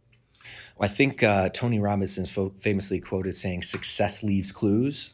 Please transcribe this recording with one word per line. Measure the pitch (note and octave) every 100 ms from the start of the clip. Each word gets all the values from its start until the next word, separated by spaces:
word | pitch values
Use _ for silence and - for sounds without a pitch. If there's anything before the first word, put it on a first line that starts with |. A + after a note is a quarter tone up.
| _ _ _ _ - - - -
Well, | G2+
I |
think, | - C3+ -
uh, | A2 G2+ F#2+
Tony | - A#2+ G#2+
Robbins | G2+ G2+ F#2+ - F#2
fo-, | G2+ G2 -
famously | G#2+ G2 - F#2
quoted | - F#2+ F#2
saying, | E2+ G2 F2
"Success | - F#2+ - - G2+ -
leaves | G#2+ G2 F2+
clues." | - G#2 G#2+ C#3 D3+ -